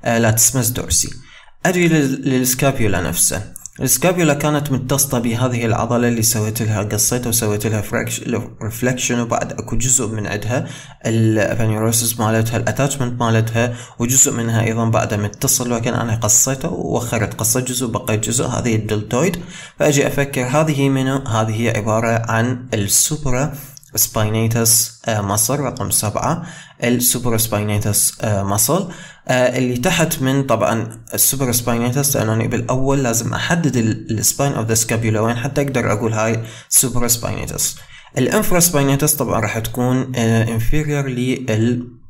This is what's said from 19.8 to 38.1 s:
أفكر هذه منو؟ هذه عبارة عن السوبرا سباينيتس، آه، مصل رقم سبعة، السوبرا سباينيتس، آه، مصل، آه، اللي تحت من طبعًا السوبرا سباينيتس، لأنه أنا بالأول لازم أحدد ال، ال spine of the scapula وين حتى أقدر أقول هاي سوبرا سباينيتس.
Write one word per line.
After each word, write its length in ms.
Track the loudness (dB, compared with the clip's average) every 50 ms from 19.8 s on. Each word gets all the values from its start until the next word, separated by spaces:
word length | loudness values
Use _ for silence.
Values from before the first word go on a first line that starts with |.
| 2 2 4 4 2
أفكر 400 | 2 2 0 -2 -2 -2 -4 -2
هذه 420 | 0 2 2 2 2 2 2 2 2
منو؟ 280 | 2 2 0 0 -2
هذه 540 | -2 -2 -2 0 0 0 0 0 0 0 0 0
عبارة 540 | 0 0 0 0 0 2 0 0 0 0 0
عن 380 | 0 0 2 0 -2 -4 -4 -4 -2
السوبرا 800 | -2 -2 0 2 0 0 0 -2 -4 0 0 0 0 0 -2 -4 -10 -14 -16 -20 -20 -20 -8 -2
سباينيتس، 1080 | -2 -2 0 0 0 0 2 2 2 2 2 2 2 2 2 2 2 0 -2 -8 -8 -4
آه، 140 | -2 0 0
مصل 400 | 0 0 0 0 0 0 0 -2
رقم 300 | -2 -4 -4 -4 -4 -2
سبعة، 560 | -2 -2 -2 -2 -2 0 0 0 -2 -2 -4 -10 -14 -18 -20 -20 -8 _ 0
السوبرا 520 | 2 2 2 2 0 0 0 0 0 0
سباينيتس، 840 | 0 0 0 0 -2 0 0 -2 0 0 0 0 0 0 -2 -2 -4
آه، 220 | -2 0 0 0
مصل، 500 | 0 0 0 0 2 2 2 0 0 -4 -10 -14 -16 -20 -20 -18 -2 0
آه، 300 | 2 4 4 2 2 0
اللي 180 | 0 0 -2
تحت 460 | 0 0 0 2 2 0 0 0 -2
من 200 | 0 2 2 2
طبعًا 580 | 2 2 2 2 2 2 2 0 -2 -4 -10 -14 -14 -8 -2
السوبرا 380 | 0 0 0 0 0 0 0
سباينيتس، 640 | 0 -2 0 0 0 0 0 0 0 0 0 0 0
لأنه 160 | 0 0 2
أنا 140 | 0 0 0
بالأول 580 | 0 -2 -2 -2 0 0 2 2 2 2 2 2
لازم 300 | 0 0 0 -2 -2 -4
أحدد 420 | -4 0 0 0 2 2 2 2
ال، 420 | 2 2 2 0 -2 -4 -4 -4 -2
ال 60 | 0
spine 320 | -2 0 0 -2 0 0
of 160 | -2 0 0
the 120 | 0 0 0
scapula 300 | 0 -2 0 0 0 0
وين 200 | 2 0 0 0
حتى 260 | -2 -4 -4 -2 -2
أقدر 300 | -2 0 0 0 0 0
أقول 200 | 0 0 0 0
هاي 320 | 0 0 0 0 0 -2 -4 -8 -14 -18 -10 _
سوبرا 400 | 0 2 2 2 2 0 2 2
سباينيتس. 680 | 0 0 -2 -6 -6 -4 -6 -8 -6 -4 -4 -6 -6 -10 -18 -20 -20 -20 -20 -8